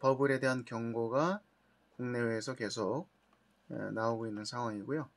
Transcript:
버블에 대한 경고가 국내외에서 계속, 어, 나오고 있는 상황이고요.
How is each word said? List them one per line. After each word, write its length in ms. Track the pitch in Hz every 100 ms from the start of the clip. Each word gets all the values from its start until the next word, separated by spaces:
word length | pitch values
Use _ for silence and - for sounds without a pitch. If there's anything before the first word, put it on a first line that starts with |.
버블에 400 | 131 131 139 135
대한 240 | 135 127
경고가 760 | 117 117 117 117 113 131 165 208 - _ _ _ _ -
국내외에서 560 | 123 120 117 113 131
계속, 540 | 127 104 110 98 135 190 _ _ _ _ _ -
어, 60 | 117 101
나오고 360 | 110 113 113 113
있는 160 | 104
상황이고요. 640 | 107 123 117 104 101 151 127